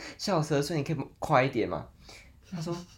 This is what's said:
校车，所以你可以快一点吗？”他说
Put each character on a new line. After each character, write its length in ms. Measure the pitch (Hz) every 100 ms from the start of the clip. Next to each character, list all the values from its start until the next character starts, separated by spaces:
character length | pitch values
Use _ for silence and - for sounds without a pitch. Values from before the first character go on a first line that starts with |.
| - -
校 240 | - 175
车， 200 | 151 143
所 120 | 143
以 60 | 165
你 60 |
可 80 | 139
以 40 | 151 - -
快 240 | - 139
一 60 | 135
点 180 | 113 90
吗？” 180 | 78 - - - - - - -
他 120 | 175
说 120 | 165 175 180